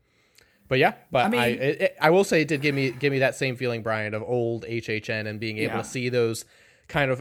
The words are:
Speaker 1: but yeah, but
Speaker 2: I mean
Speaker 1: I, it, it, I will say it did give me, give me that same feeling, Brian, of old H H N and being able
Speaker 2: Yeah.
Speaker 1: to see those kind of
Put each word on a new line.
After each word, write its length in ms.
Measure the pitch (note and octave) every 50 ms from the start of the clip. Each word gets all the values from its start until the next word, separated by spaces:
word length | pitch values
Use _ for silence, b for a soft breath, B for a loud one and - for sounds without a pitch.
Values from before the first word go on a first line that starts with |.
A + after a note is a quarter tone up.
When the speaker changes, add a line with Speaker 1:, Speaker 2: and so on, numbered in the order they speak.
| b b b b b b b b b b b b b b
Speaker 1:
but 100 | C3 C3
yeah, 160 | D#3 G3+ A3+ - - -
but 160 | - C3 A#2+
Speaker 2:
I 20 | G#3
mean 120 | A#3+ A#3+
Speaker 1:
I, 60 | - A#2+
it, 320 | A#2 - C3+ C#3+ D#3+ -
it, 140 | F#3+ - - -
I 80 | D3+ D#3
will 160 | E3+ F#3+ G3+
say 160 | - - E3
it 80 | D3+ C#3+
did 140 | D#3+ C#3
give 120 | C#3 D3 C#3
me, 180 | C#3 C3+ B2+
give 200 | A#2+ B2+ C#3+ C#3+
me 60 | C3+ C3+
that 160 | C3+ B2+ A#2
same 220 | - C#3+ C3 B2
feeling, 260 | A#2 B2+ A#2+ A#2 A2+
Brian, 320 | G#2 A2+ A2 G#2+ G#2+ G#2+ G#2+
of 80 | G#2+
old 420 | A2 - B2+ B2 A#2+ A#2 A#2 A2+ -
H 220 | - A#2 A2+ - -
H 220 | A2 G#2+ - -
N 160 | A2+ G#2+ G#2+
and 120 | G#2+ G#2+ G#2+
being 200 | A2+ A2 G#2+ A2
able 160 | A2 A2 A2
Speaker 2:
Yeah. 80 | G#2
Speaker 1:
to 20 | G#2
see 220 | - - C3 B2 B2
those 380 | B2 B2 A#2 A2+ A2+ - - b b b b b b b b b
kind 220 | - D#3 C#3 C3
of 100 | B2+ B2